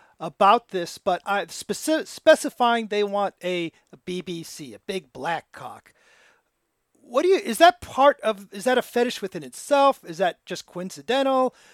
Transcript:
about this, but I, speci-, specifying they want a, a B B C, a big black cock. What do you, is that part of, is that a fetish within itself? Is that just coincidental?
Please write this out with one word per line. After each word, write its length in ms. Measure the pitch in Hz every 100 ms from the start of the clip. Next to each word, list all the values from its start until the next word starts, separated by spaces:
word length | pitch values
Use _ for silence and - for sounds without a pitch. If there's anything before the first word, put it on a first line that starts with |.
| _ -
about 480 | 165 - 196 233 -
this, 280 | 190 175 -
but 220 | - 180 -
I, 180 | 202 170
speci-, 600 | - - 202 - 320 -
specifying 800 | - - 311 285 - 240 233 220
they 140 | 208
want 300 | 202 202 196 -
a, 280 | 180 180 165 _ _
a 40 | -
B 160 | - 180
B 200 | 185 170
C, 280 | 160 - 139
a 40 | 101
big 320 | - 190 143
black 380 | 131 151 160 -
cock. 400 | - 123 107 _ _ _ _ _ _ _ _ _ _ _ _
What 200 | - 247
do 60 | 349
you, 80 | 381
is 200 | - 220
that 220 | 339 349
part 400 | - - 285 -
of, 320 | 220 202 196
is 120 | 202
that 140 | 247 254
a 40 |
fetish 380 | - 240 240 -
within 200 | 196 175
itself? 580 | 135 - - 285 277 - 175
Is 120 | 165
that 260 | 185 - -
just 200 | 175 -
coincidental? 880 | 175 185 - 139 262 269 262 254 _ _